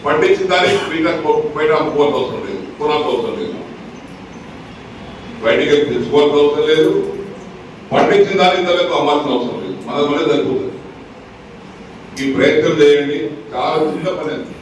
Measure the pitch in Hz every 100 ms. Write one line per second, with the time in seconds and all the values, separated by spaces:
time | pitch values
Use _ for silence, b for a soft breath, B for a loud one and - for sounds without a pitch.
0 | 147 151 185 196 185 180 180 202 - 160
1 | 160 170 151 151 151 147 156 151 156 147
2 | 143 - - - - - - - 143 151
3 | - - - - - - - - - -
4 | - - - - - - - - - -
5 | - - - 117 113 - - 143 147 123
6 | 120 143 147 143 143 147 151 156 156 -
7 | - - - - - - - - - -
8 | - 202 190 190 180 180 175 170 175 -
9 | 147 - 135 123 120 - - - - 143
10 | 143 160 - - - - - - - -
11 | - - - - - - - - - -
12 | - - 135 135 135 151 165 165 143 143
13 | 139 147 - - - 127 127 156 156 143
14 | 180 180 151 139 131 -